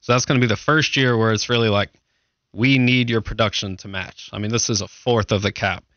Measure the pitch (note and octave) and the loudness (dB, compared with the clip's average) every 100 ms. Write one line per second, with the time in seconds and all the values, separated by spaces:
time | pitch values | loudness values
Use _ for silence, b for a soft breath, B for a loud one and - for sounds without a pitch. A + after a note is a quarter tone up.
0 | - B2 - C3+ B2 G#2 - D#3 C#3+ C#3 | 0 0 2 2 2 0 0 0 2 2
1 | C3 A2+ A2+ G#2+ - A#2+ A2+ G2+ - _ | 2 2 2 0 0 0 2 0 -2 _
2 | _ _ _ _ _ G2 B2+ C3+ B2 B2+ | _ _ _ _ _ -2 2 4 4 2
3 | A#2 A2+ - A2 G#2+ - G2+ F#2+ G2+ F#2+ | 2 0 -2 -2 -2 -2 -6 -8 -10 -10
4 | F#2 - - G#2 G#2 A#2 - G#2 F#2+ - | -10 -14 -12 -8 -4 -2 -2 -2 -6 -6
5 | B2+ A#2 G2 G2+ G2+ - G2 F2 - | 0 0 2 0 0 -2 -4 -4 -10